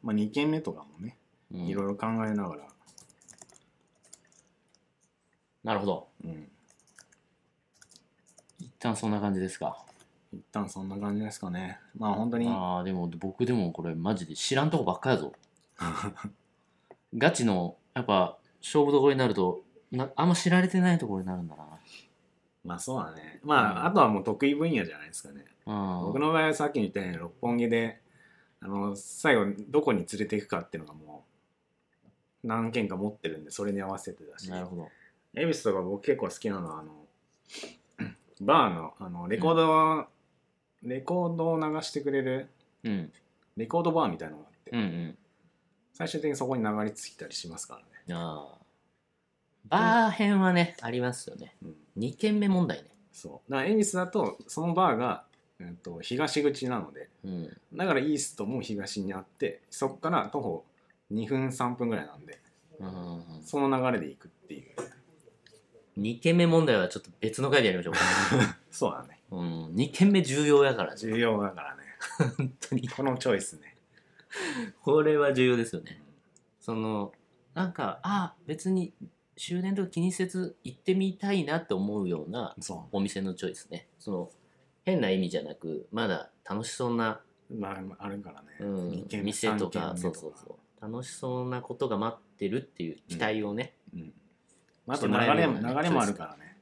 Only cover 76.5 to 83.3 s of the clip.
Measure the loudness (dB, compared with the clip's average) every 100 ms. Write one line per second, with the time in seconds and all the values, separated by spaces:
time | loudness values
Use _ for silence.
76.5 | _ -8 -4 -2 -2 -4 -10 _ _ _
77.5 | -6 -4 -2 -4 -4 -2 -2 -2 -8 -10
78.5 | -8 -2 -2 -2 _ -20 _ _ -16 -8
79.5 | -4 -2 -2 -2 0 -2 0 -4 -2 -6
80.5 | -8 -14 -10 0 2 2 -2 0 0 2
81.5 | 0 0 -2 0 -2 -2 -2 -4 -6 -8
82.5 | -8 -10 -10 -6 -2 -2 -2 -6